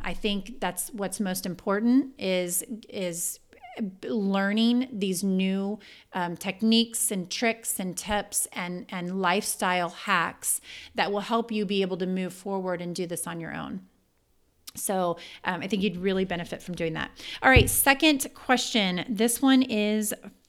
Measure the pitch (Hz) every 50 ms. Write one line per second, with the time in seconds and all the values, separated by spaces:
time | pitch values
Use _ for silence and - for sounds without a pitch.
0 | - - 175 - - 214 202 202 190 - 233 - - 180 180 - - - - 220
1 | 202 185 - - 214 185 185 185 - 196 175 170 - - 196 202 226 240 247 262
2 | 285 262 - - - 190 185 180 180 175 180 - - - 240 214 - - - 214
3 | 190 180 170 170 - - - - _ _ - - - 719 740 - 226 190 190 -
4 | - - 254 226 202 196 196 196 196 196 208 220 226 233 240 240 254 254 - 202
5 | 190 196 185 175 - 196 190 185 185 190 190 196 196 196 208 214 - - - -
6 | - _ - 190 180 175 175 160 - 196 185 190 - 220 226 226 233 233 233 -
7 | - - 214 190 175 180 - - - 226 226 226 - - - - 196 185 180 -
8 | - - 214 208 196 196 - - - - - 208 185 175 180 180 - - - 185
9 | 175 175 180 190 190 175 175 202 202 - - - 214 190 180 180 175 170 175 -
10 | - - 196 175 165 - 160 - - - - - - - - - - - - -
11 | 190 165 202 202 196 - 233 226 226 233 220 214 214 185 202 196 196 185 185 175
12 | 185 180 185 185 185 180 180 - - 196 196 190 185 185 180 170 175 175 175 170
13 | 185 170 180 165 - 175 170 170 165 160 - - - - - 190 190 - _ _
14 | _ _ _ _ _ _ _ _ _ _ _ _ _ - - - - - 202 190
15 | 180 175 170 170 - - - - - - 185 170 139 196 208 196 185 214 170 175
16 | 175 196 190 190 190 185 180 170 170 - - - - - 175 160 170 165 160 156
17 | - - - - - - - - - 254 262 254 - - - - - - 277 269
18 | - 311 302 269 - 285 - - - - 262 247 - - - 240 202 185 180 180
19 | - - 240 196 220 240 233 - - 269 269 262 262 262 226 208 208 208 214 214
20 | 214 208 - - - 202 - _ _